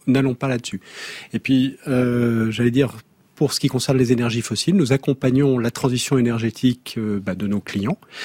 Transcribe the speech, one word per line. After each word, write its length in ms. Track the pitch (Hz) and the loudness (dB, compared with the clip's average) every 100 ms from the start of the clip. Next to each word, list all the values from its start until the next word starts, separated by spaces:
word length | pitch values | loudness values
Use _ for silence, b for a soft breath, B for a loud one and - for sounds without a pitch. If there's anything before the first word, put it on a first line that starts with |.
| - | 0
n'allons 280 | 131 135 | 2 2
pas 120 | 120 135 | 0 -2
là-dessus. 340 | 123 - 95 B B B B B | -4 -6 -12 B B B B B
Et 80 | 117 | -6
puis, 360 | - 135 131 - 151 | 2 2 2 -2 -2
euh, 640 | 127 123 120 120 113 113 | 0 2 2 2 2 0
j'allais 180 | 110 120 | 2 2
dire, 220 | 127 131 113 - _ _ | 2 0 -2 -18 _ _
pour 200 | - 143 | -2 -2
ce 60 | - | 0
qui 60 | 139 | -2
concerne 320 | 127 - 131 | 0 0 2
les 140 | 120 | 4
énergies 300 | 120 120 113 | 2 2 -2
fossiles, 340 | - 107 - 196 | -4 -4 2 2
nous 160 | 123 | 2
accompagnons 680 | 135 - 135 131 131 143 123 | 2 0 -2 0 2 2 2
la 140 | 117 | 0
transition 440 | - 135 123 - 135 | -2 -2 -2 0 2
énergétique, 800 | 120 113 110 - 127 120 - 117 | 2 0 -4 0 0 0 -6 -6
euh, 220 | 107 101 | -4 -4
bah, 160 | 98 | -4
de 140 | 92 101 | -4 -4
nos 120 | 101 | -4
clients. 380 | - 101 104 202 B B | -4 -4 -4 -6 B B